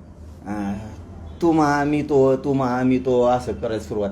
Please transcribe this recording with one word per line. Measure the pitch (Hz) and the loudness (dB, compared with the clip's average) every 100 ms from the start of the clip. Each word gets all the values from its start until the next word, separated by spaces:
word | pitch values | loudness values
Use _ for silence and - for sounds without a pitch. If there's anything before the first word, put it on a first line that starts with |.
| - - - - 98 | -20 -20 -18 -14 -8
अ, | 104 101 101 - - - - - - | -6 -4 -6 -8 -14 -16 -16 -16 0
"तू | 170 | 2
महा | 160 147 147 | 4 4 2
मी | 147 151 | 2 0
तो, | 143 143 135 131 | 2 4 4 4
तू | 143 | 0
महा | 135 127 123 | 0 0 0
मी | 127 127 | 2 2
तो" | 127 123 123 | 2 2 4
असं | 123 113 | 2 -2
करायला | 98 113 110 | -6 -4 -4
सुरुवात | 101 107 101 | -4 -4 -4